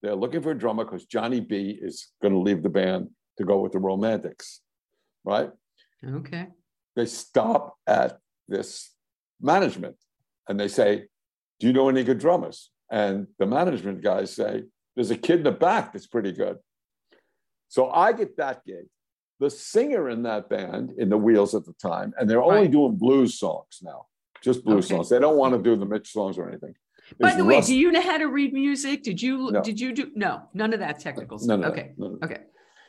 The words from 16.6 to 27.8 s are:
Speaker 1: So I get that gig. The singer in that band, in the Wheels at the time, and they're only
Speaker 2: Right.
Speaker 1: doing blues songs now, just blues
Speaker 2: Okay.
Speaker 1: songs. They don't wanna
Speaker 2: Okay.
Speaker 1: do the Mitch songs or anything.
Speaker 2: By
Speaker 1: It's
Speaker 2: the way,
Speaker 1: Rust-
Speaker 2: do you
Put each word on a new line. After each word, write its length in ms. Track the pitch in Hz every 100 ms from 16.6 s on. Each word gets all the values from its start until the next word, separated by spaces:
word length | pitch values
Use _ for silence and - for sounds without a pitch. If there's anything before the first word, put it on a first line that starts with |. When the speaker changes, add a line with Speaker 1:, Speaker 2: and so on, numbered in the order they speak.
| _ _ _ _ _ _ _ _ _ _ _
Speaker 1:
So 220 | - 131
I 220 | 170 170
get 240 | - 214 -
that 280 | 139 127
gig. 220 | - 90 76 _ _ _ _ -
The 100 | 139
singer 580 | - - 214 285 240 139
in 120 | 117
that 240 | 117 107 -
band, 440 | 104 92 101 - -
in 120 | 101
the 100 | 107
Wheels 360 | 107 110 101
at 100 | 107
the 80 | 85
time, 420 | - 95 85 98 -
and 100 | 110
they're 120 | 113
only 180 | 147 208
Speaker 2:
Right. 80 | 185
Speaker 1:
doing 260 | 147 135 98
blues 400 | 120 135 120 -
songs 420 | 92 80 - -
now, 240 | 87 - - _ _ -
just 200 | - 123
blues 200 | - 104 87
Speaker 2:
Okay. 80 |
Speaker 1:
songs. 140 | 85 85
They 100 | 123
don't 180 | 147 151
wanna 200 | 131 123
Speaker 2:
Okay. 80 |
Speaker 1:
do 120 | 113 110
the 100 | 98
Mitch 260 | 101 -
songs 260 | 107 95 92
or 100 | 87
anything. 280 | - - - _ _ _ -
Speaker 2:
By 100 | 370
Speaker 1:
It's 60 | -
Speaker 2:
the 60 |
way, 120 | - -
Speaker 1:
Rust- 120 | -
Speaker 2:
do 80 |
you 140 | 262